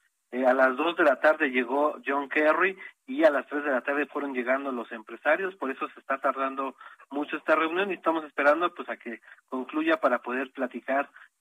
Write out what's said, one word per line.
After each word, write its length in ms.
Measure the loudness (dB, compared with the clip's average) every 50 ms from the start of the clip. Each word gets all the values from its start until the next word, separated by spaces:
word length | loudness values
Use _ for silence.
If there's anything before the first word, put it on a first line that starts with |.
| _ _ _ _ _ _
Eh, 140 | -6 0 2
a 80 | 4 4
las 240 | 6 4 4 4 2
dos 180 | -2 -2 0
de 80 | 4 4
la 160 | 4 4 4
tarde 300 | 4 4 4 4 2 0
llegó 500 | 0 0 0 0 0 0 0 0 -2 -4 -4
John 240 | -4 -2 -2 -2 -2
Kerry 480 | 0 2 4 4 4 4 2 0 -2 -4 -12 -20 -20 _ _
y 200 | -8 0 4 4
a 40 | 4
las 160 | 4 2 0 -4
tres 180 | -6 -4 -2
de 60 | 0
la 100 | 0 0
tarde 240 | 0 -2 -2 -2 -2
fueron 280 | -4 -4 -6 -6 -4 -4
llegando 380 | -4 -2 0 -2 -2 -2 -4
los 180 | -6 -6 -8 -8 -12
empresarios, 640 | -14 -14 -14 -14 -4 0 0 0 0 0 -4 -6
por 160 | -6 -6 -6
eso 180 | -6 -6 -8 -10 -10
se 60 | -10
está 200 | -8 -6 -4 -2
tardando 580 | -2 -2 -2 -2 -4 -4 -4 -6 -6 -8 -8 -12 -16 -20 -20 -20 -18 -10
mucho 260 | -8 -6 -6 -6 -6
esta 200 | -6 -2 0 2
reunión 360 | 2 2 0 0 -2 -2 -2
y 40 | -4
estamos 280 | -2 -2 -2 -2 -2 -4
esperando, 500 | -6 -4 2 4 4 4 4 2 -2 -4
pues, 140 | -6 -10 -10
a 80 | -10
que 260 | -10 -10 -12 -12 -12 _ -20 -20 -20 _ _
concluya 500 | -8 -8 -8 -4 -4 -2 2 2 2 2
para 200 | 2 2 2 0
poder 320 | -2 -4 -4 -4 -4 -6
platicar, 580 | -6 -6 -6 -6 -6 -8 -6 -2 -2 -2 -2 -4 -8 -20 -20 -20 _ _